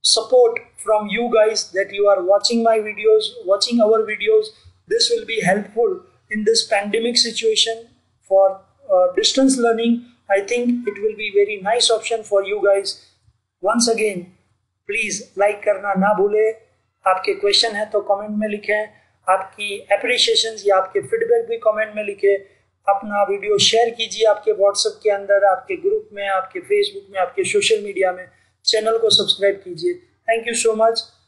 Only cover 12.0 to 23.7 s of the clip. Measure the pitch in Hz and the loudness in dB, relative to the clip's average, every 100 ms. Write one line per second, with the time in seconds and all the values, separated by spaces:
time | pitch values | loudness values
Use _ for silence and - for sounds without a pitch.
12 | - 226 208 202 196 208 196 196 196 - | -2 -6 0 -2 0 -2 0 0 -2 -12
13 | _ _ _ _ _ _ 185 233 233 220 | _ _ _ _ _ _ -2 0 0 0
14 | 214 190 175 _ _ _ _ _ - 214 | -2 -4 -12 _ _ _ _ _ -10 -6
15 | 208 180 - 190 202 208 208 196 202 185 | -6 -8 -12 0 0 0 -2 -2 -2 0
16 | 202 208 202 214 214 220 _ _ _ _ | 0 2 2 2 0 -2 _ _ _ _
17 | 190 185 202 190 202 196 226 208 214 208 | -2 0 -2 -2 0 2 0 -2 -4 -4
18 | 202 202 214 208 214 208 208 214 214 _ | 0 -2 -2 -4 -4 -6 -4 -4 -4 _
19 | _ _ - 190 - - 208 202 - 202 | _ _ -2 -2 -2 -12 -10 -10 -2 -2
20 | 240 240 226 220 226 220 196 190 185 202 | 0 0 2 2 0 -2 2 2 2 -6
21 | - 226 226 233 226 233 220 214 214 214 | -4 -4 0 0 0 -2 -2 0 -4 -6
22 | 202 196 196 196 - _ _ _ - 202 | -8 -2 0 0 -4 _ _ _ -2 -2
23 | 214 202 196 202 208 202 - | -2 -2 0 -2 -2 0 2